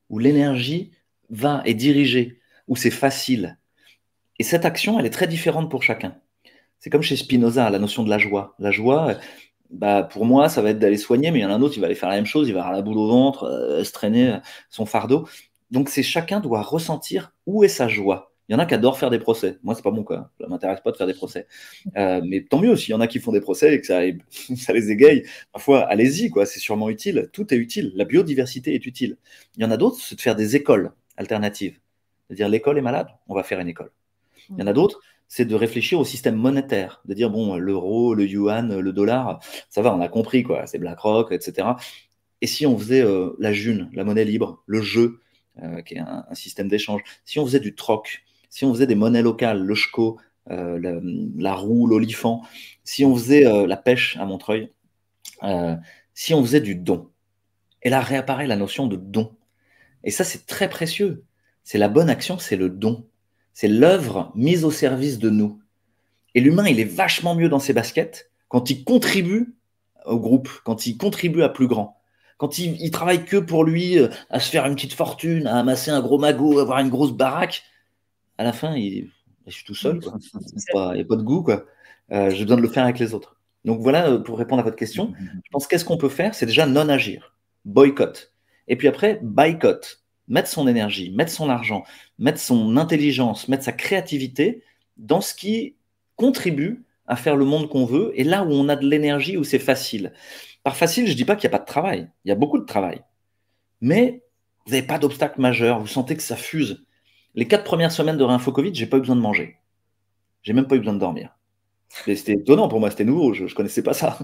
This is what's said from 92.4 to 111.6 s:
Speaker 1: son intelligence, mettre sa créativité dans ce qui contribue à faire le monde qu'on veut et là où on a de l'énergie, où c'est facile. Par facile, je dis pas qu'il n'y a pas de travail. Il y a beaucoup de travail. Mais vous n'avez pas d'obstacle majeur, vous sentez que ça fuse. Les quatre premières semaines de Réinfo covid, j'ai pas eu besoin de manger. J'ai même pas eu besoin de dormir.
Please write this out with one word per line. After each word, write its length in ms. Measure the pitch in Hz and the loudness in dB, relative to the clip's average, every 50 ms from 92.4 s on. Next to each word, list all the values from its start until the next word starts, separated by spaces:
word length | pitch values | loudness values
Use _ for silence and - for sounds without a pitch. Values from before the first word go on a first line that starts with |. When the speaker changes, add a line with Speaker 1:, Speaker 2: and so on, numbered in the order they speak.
Speaker 1:
son 360 | - - 123 113 110 110 113 | 0 0 2 2 4 2 2
intelligence, 720 | 143 165 165 170 147 147 147 127 127 127 117 104 - - - | 2 2 2 2 2 2 2 2 2 0 -2 -2 -4 -4 -4
mettre 160 | 131 131 - | -4 -2 -2
sa 80 | 127 | -6
créativité 920 | - - - - 196 185 160 - 156 135 131 123 127 - 151 220 339 - - _ _ _ _ _ _ | -6 -6 -4 -2 -2 -2 -2 -4 -6 -6 -6 -6 -2 0 0 0 -2 -4 -12 _ _ _ _ _ _
dans 240 | - 110 104 156 196 | -20 -2 0 0 0
ce 140 | 196 - - | 0 -4 -10
qui 420 | - 180 202 220 226 - 285 - _ _ _ _ _ _ _ _ | -8 -6 -4 -4 -4 -4 -8 -12 _ _ _ _ _ _ _ _
contribue 680 | - 233 269 254 - - 180 156 139 151 196 240 - - _ _ _ _ | 0 2 2 2 0 -2 -2 -2 -2 -2 -4 -4 -8 -14 _ _ _ _
à 100 | - 123 | -6 -6
faire 200 | - - 160 147 | -2 0 2 2
le 80 | 139 139 | 4 4
monde 240 | 139 151 156 151 151 | 2 2 0 -2 -2
qu'on 160 | - 135 127 | 0 0 0
veut 280 | 113 127 160 220 226 - | 2 2 0 0 0 -2
et 100 | 120 131 | 0 0
là 200 | 156 185 202 190 | 2 2 2 2
où 80 | 160 | 2
on 160 | 143 139 139 143 | 2 2 2 2
a 80 | 143 | 2
de 120 | 131 139 139 | 2 2 2
l'énergie, 480 | 151 151 151 147 143 139 135 165 196 | 2 2 2 0 0 0 -2 -2 -2
où 80 | 175 139 | -4 -2
c'est 140 | - 139 123 | 0 0 0
facile. 540 | - 139 131 127 - - 120 101 92 87 - - - - - - - - - _ | 2 0 0 0 -2 -6 -6 -6 -8 -8 -10 -16 -20 -20 -20 -20 -20 -20 -20 _
Par 140 | _ 139 - | _ -6 0
facile, 300 | - 170 165 165 240 240 196 | 2 0 2 2 0 0 0
je 60 | 135 | 0
dis 100 | 117 123 | 0 0
pas 100 | - 208 | 0 0
qu'il 160 | 202 - - | 0 0 -2
n'y 40 | - | -2
a 40 | - | -2
pas 40 | |
de 60 | - - | -4 -4
travail. 400 | - 170 170 190 117 87 82 - _ _ _ | -4 -2 -2 -2 -4 -6 -8 -12 _ _ _
Il 40 | 95 | -2
y 40 | |
a 40 | 101 | 0
beaucoup 220 | 104 143 - - 240 | 0 2 0 0 -2
de 60 | - | -4
travail. 380 | - - 104 95 87 76 - - _ _ _ _ _ _ _ _ _ _ _ _ _ _ _ | -2 -2 -2 -2 -2 -6 -10 -16 _ _ _ _ _ _ _ _ _ _ _ _ _ _ _
Mais 420 | 113 131 170 226 247 254 247 - _ _ _ _ _ _ _ _ _ | 0 2 4 4 4 2 0 -6 _ _ _ _ _ _ _ _ _
vous 80 | 107 | -2
n'avez 140 | 135 131 131 | -2 -2 0
pas 120 | 127 151 147 | -2 -2 0
d'obstacle 420 | 143 135 - - 151 139 - 139 | 0 0 0 -2 -4 -4 0 0
majeur, 400 | 131 127 120 117 117 117 120 107 | 2 2 4 4 2 2 2 0
vous 60 | 107 107 | -2 -4
sentez 280 | - 135 123 - 160 | -6 -6 -4 -4 -6
que 60 | 160 | -6
ça 140 | - - 117 | -6 -8 -8
fuse. 500 | - - - - 160 127 104 95 - _ _ _ _ _ _ _ _ _ _ _ | -8 -8 -6 -4 -4 -4 -4 -6 -10 _ _ _ _ _ _ _ _ _ _ _
Les 120 | 113 120 - | -6 2 2
quatre 160 | 208 208 - | 2 2 2
premières 280 | - 175 165 165 160 | -2 0 0 0 0
semaines 240 | 165 - 151 156 160 | 0 0 -2 0 2
de 80 | 143 135 | 2 2
Réinfo 280 | 120 127 123 - 139 | 4 2 2 0 0
covid, 220 | - 143 147 202 170 | 0 0 -2 -2 -2
j'ai 120 | 120 110 | -4 -2
pas 120 | - 135 135 | 2 2 2
eu 20 | |
besoin 160 | 127 127 123 | 2 2 2
de 40 | 123 | 2
manger. 380 | 113 104 101 92 - - - _ _ _ _ _ _ _ _ _ _ _ _ _ _ _ _ _ | 2 0 -2 -2 -4 -8 -12 _ _ _ _ _ _ _ _ _ _ _ _ _ _ _ _ _
J'ai 100 | _ 104 | _ 0
même 140 | 110 131 135 | 0 0 2
pas 100 | 135 139 | 2 2
eu 20 | 127 | 2
besoin 160 | 107 113 104 | 2 0 -2
de 40 | 98 | -2
dormir. 360 | 98 87 80 - - - _ _ _ _ _ _ | -2 -2 -4 -6 -10 -14 _ _ _ _ _ _